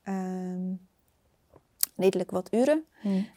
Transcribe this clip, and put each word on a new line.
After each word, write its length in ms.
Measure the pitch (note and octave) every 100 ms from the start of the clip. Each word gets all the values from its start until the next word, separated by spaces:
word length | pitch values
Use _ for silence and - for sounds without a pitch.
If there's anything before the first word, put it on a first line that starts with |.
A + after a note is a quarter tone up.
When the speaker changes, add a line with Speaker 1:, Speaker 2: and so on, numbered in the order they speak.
Speaker 1:
ehm, 720 | - F#3+ F#3 F#3 F#3 F3+ F#3 F#3 F#3 _ _ _ _ _ _ - _ - - -
redelijk 340 | F#3+ F#3 F3+
wat 220 | F#3 F#3
uren. 300 | A3 C4+ D#4 D#4 _
Speaker 2:
Hmm. 260 | G3+ F#3+ G#3+